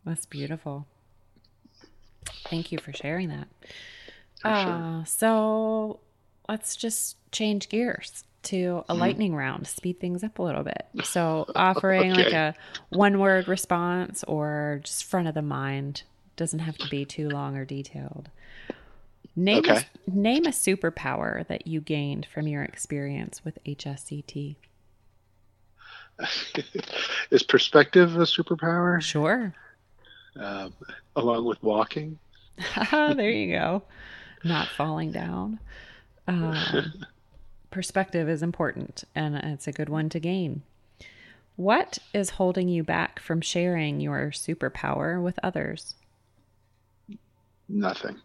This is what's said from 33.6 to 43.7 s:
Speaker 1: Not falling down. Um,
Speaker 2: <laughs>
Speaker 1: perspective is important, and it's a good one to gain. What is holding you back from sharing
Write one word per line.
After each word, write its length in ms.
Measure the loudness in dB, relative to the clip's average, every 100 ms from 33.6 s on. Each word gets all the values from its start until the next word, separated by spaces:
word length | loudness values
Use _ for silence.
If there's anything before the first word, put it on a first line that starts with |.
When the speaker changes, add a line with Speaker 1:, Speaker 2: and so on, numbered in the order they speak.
| 0 0 -4 -20 -18 -18 -20 -8
Speaker 1:
Not 240 | -2 0 -2
falling 440 | -2 -2 -2 -4
down. 480 | -4 -4 -4 -6 -8 -12 -18 -20 -20 _ _ -2
Um, 760 | 0 0 0 0 0 -2 -8 -18 _ _
Speaker 2:
<laughs> 360 | -20 -20 -20 -10
Speaker 1:
perspective 580 | -6 -2 0 0 0 0
is 140 | 0
important, 600 | -2 0 -2 -2 -8 -12 -10
and 220 | -4 -2 -2
it's 300 | -4 -6 -8
a 40 |
good 160 | -6 -4
one 200 | -2 -2
to 100 | -2
gain. 420 | -2 0 -2 -4 -10 _ _ _ -20 -20 -20 -20 _ -2
What 420 | 4 4 2 -6 -4
is 160 | -2 -2
holding 380 | 2 2 4 2
you 140 | 2
back 380 | 2 0 0 -4
from 200 | -2 0
sharing 580 | 0 2 2